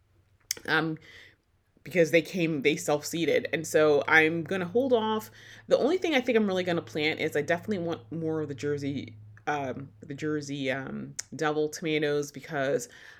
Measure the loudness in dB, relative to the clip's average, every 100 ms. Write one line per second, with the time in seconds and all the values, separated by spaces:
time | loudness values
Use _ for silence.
0 | _ _ _ _ -10 -8 0 0 0 -4
1 | -12 -20 -20 _ _ _ _ _ -2 2
2 | 6 4 2 -2 0 2 2 2 0 -2
3 | -2 -2 2 2 0 -4 0 4 6 4
4 | 6 6 6 2 -4 -4 -2 0 2 2
5 | 2 -2 -6 -18 -20 -12 0 2 2 2
6 | 2 2 4 2 4 0 0 0 -2 -2
7 | 0 0 0 0 0 0 0 -4 -4 -6
8 | -8 -6 -4 -4 -4 -4 -4 -2 -4 -6
9 | -8 -14 -20 -10 -4 -4 -4 -8 -12 -16
10 | -14 -8 -4 -4 -6 -6 -2 -4 -4 -10
11 | -10 -12 -12 -4 -2 0 -2 -4 -2 0
12 | 0 -2 -4 -10 -8 -4 0 -2 -4 -18
13 | -20